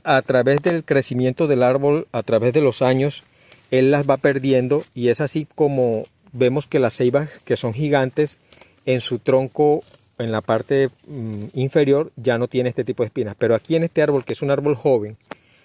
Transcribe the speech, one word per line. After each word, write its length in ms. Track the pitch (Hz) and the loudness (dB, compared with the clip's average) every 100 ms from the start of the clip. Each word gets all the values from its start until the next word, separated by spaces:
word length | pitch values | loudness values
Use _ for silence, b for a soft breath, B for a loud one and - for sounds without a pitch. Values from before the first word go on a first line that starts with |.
a 200 | 165 135 | 0 0
través 400 | - 127 123 143 | 2 2 2 2
del 220 | 160 165 | 0 -2
crecimiento 640 | - 139 - 123 127 123 160 | 0 -2 0 -2 -2 0 0
del 140 | 131 | 2
árbol, 460 | 123 135 143 151 - | 2 2 2 0 -2
a 100 | 120 | -8
través 320 | 107 113 123 | -2 0 2
de 80 | 139 | 2
los 180 | 139 - | 2 2
años, 440 | 127 131 143 - - B B B B | 2 2 0 -4 -14 B B B B
él 200 | 131 131 | 2 4
las 180 | 143 143 | 2 2
va 80 | 135 | 2
perdiendo. 680 | 151 135 135 131 127 143 - | 2 0 0 0 2 -2 -4
Y 160 | - 120 | -2 0
es 100 | 117 | 0
así 260 | 147 156 147 | -2 -4 -6
como 520 | - 147 139 123 110 - _ _ | -2 0 0 0 -2 -6 _ _
vemos 340 | 120 123 139 - | -2 0 0 -2
que 120 | 147 | 0
las 160 | 120 - | 0 0
ceibas, 440 | 123 139 151 - | 0 0 -2 -8
que 140 | - 120 | -6 -4
son 160 | 123 | -4
gigantes, 640 | 110 151 143 131 - 151 - B B B B - | -4 0 0 0 -2 -4 -4 B B B B -2
en 160 | 127 | -2
su 160 | - 120 | -2 -4
tronco, 680 | - 131 131 - 147 151 - - _ - | 0 2 2 0 2 2 -2 -20 _ -10
en 140 | 117 | -4
la 100 | 110 | -4
parte, 480 | - 113 - 139 135 - - | 0 -2 0 0 0 -4 -16
mm, 380 | 143 113 107 104 | -12 -10 -10 -8
inferior, 580 | - 135 165 139 139 160 - | -4 -2 2 2 2 -2 -6
ya 200 | 120 117 | -2 0
no 100 | 123 | -2
tiene 220 | 127 123 | -2 -2
este 160 | 120 | -2
tipo 180 | 113 123 | -4 -4
de 40 | 110 | -4
espinas. 260 | - 107 98 | -4 -8 -2
Pero 160 | 113 | 0
aquí 200 | 113 - | 0 0
en 100 | 165 | -2
este 180 | 165 165 | -2 0
árbol, 220 | 151 139 | 0 0
que 100 | - | -2
es 80 | 113 | -6
un 80 | 143 | -2
árbol 240 | 139 143 | -2 -2
joven, 420 | 135 151 123 104 110 - B B B | -2 0 0 -2 -12 -20 B B B